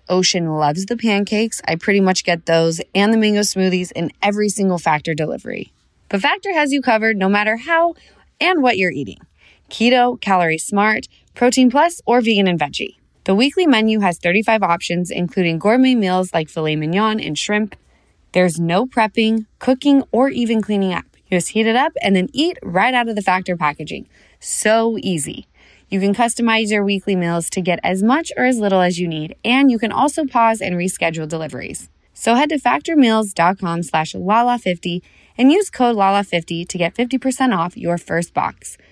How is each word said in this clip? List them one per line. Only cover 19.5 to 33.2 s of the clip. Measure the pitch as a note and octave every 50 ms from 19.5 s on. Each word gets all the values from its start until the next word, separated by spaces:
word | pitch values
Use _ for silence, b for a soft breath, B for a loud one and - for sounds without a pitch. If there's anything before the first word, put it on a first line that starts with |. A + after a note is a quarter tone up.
| _ -
cooking, | - B3+ C4 C4 - C#4+ C#4 C#4 - -
or | - A#3 C4+ C4+
even | - A#3+ A#3+ A3 A#3 A3
cleaning | G3 - G#3 G3 G3 F#3 F3
up. | E3 - _ _ _ _ -
You | F#3
just | F3 - -
heat | - A3 A3
it | A3+ A3+
up | B3+ D4 E4 - -
and | - G3 G3
then | F#3 - -
eat | - C4 D#4+ F4+ - -
right | - F3+ E3+ F#3 A3 B3+ B3+
out | B3 A#3 A3+
of | G#3+
the | G#3
Factor | G3 F#3+ F#3 F#3 F3+ F#3 F3
packaging. | E3 D#3 D3 C#3+ - D3+ - D#3 - - _ b b b b b b
So | - - - - - G#3+ A3 A3+ A3+ A3+ A3+ G3
easy. | - F#3+ F3 D3+ - - - - - _ b b b b b b b b
You | G3 F#3+
can | G3 G3+ G3
customize | A#3+ A#3+ A#3 - - A#3 A3+ A3 A3 A3 G#3
your | G#3+ G#3 G3
weekly | G3+ G3+ F#3 - G#3 F#3+
meals | F3+ F3 E3+ E3+ E3+ E3 -
to | - F#3+
get | E3+ F3 F3 E3+
as | - F3+ F#3+ F#3+
much | G#3 A#3 C4+ E4 E4 - -
or | - B3
as | B3+ B3+ A3+
little | G#3 G3 F#3+ F#3
as | F3+ F3+ F3 E3+
you | F3+ E3
need, | D#3+ D#3 D3+ F3 - _ -
and | A3+ B3+ C4+ C#4 C4
you | A#3 G#3+
can | A#3 G#3+
also | - - C4+ D4 - D#4+ D4+
pause | C4 - A#3 A3+ A3+ A3+ A3
and | - C3 F3+
reschedule | F3 F3+ F#3 - - F3 E3 D#3+ E3 D#3 D#3
deliveries. | E3 D#3+ D#3 D3 B2 - E2+ D#2+ - - - - _ _ _ _ _
So | - - A3+ A#3
head | B3+ D4+ D4+
to | D#4+ C4+
factor | - A#3+ C4 D4 - E4+ E4
meals | D4+ B3 A3+ A3 A3